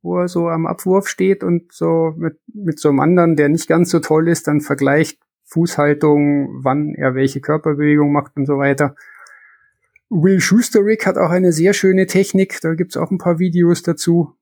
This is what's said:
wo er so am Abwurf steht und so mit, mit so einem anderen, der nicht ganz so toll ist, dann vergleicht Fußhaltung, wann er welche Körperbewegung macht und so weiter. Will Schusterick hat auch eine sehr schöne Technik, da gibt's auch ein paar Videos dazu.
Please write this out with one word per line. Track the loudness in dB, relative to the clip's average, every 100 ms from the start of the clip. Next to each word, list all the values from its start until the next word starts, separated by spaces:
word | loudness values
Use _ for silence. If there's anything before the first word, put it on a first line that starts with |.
wo | -4 -4
er | -2
so | -2 -2
am | -2 -4
Abwurf | -4 0 0 0
steht | -2 0 0
und | 0 -2 _
so | -6 -2 0 -2 -4
mit, | -8 -8 -20
mit | -10 -6 -2
so | 0
einem | 2
anderen, | 2 4 4 2
der | 2
nicht | 0 0
ganz | 0 2
so | 0
toll | 0 0 2
ist, | -2 0
dann | -2
vergleicht | -2 -2 0 2 0 -6 _ _
Fußhaltung, | _ -2 -2 0 0 2 2 2 2 0 -4 -4
wann | -4 -2 -4
er | -4 -4
welche | 0 -2 -2
Körperbewegung | -4 -4 -2 -2 2 2 2
macht | 0 -4 -6
und | -4
so | 0
weiter. | 0 0 -2 -4 -20 -20 -20 -20 _ _ _ _ _ _ _
Will | 0 2 2
Schusterick | 2 2 2 0 2 0 -2
hat | 0
auch | 0
eine | 2 2
sehr | 2 0
schöne | 2 2 2 2
Technik, | 0 0 0 0 -4
da | -6
gibt's | -4 -6 -6
auch | -6
ein | -4
paar | -2 -2
Videos | 0 2 2 2
dazu. | -2 -4 0 0 0 _